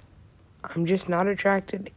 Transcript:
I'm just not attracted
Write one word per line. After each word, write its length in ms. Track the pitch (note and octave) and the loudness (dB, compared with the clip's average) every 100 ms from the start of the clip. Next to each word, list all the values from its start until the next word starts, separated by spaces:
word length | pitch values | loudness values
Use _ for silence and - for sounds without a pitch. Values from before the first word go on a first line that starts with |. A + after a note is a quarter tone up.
| - - - - - - | -20 -20 -20 -20 -20 -16
I'm 220 | - E3 E3 | -6 -2 2
just 240 | F#3 F#3 | 0 2
not 160 | F3 G3+ | 0 2
attracted 680 | G3 G3 G3 F#3+ F#3+ G3 | 2 2 2 0 -8 -8